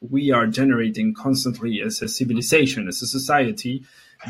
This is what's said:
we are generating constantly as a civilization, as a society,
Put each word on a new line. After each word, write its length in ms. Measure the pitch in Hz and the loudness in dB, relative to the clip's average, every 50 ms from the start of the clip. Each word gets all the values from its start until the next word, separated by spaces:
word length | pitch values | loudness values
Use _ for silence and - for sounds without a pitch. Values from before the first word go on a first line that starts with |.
we 300 | - 123 135 139 147 139 | -10 -2 -2 0 2 4
are 160 | 131 117 113 | 4 4 4
generating 640 | 110 113 131 135 135 123 117 113 110 107 110 110 110 110 | 2 2 2 4 4 4 4 2 0 0 0 0 0 0
constantly 680 | - - 135 135 131 - 127 113 - 113 117 107 98 | 0 0 0 0 0 0 -2 -4 -4 -4 -4 -4 -2
as 200 | 104 113 110 - | -4 -4 -6 -6
a 80 | 113 110 | -6 -6
civilization, 800 | - - 131 113 113 113 120 - 160 160 139 127 - 117 98 90 | -4 -4 -2 -2 -2 -2 0 2 4 4 4 4 0 -2 -4 -4
as 120 | 87 - | -6 -6
a 60 | 123 | -6
society, 800 | 117 123 131 135 147 147 143 131 113 107 - - 123 127 135 131 _ _ - - _ _ - - | -4 -4 -4 -2 2 2 2 2 2 -2 -4 -6 -6 -6 -6 -8 _ _ -20 -20 _ _ -12 -4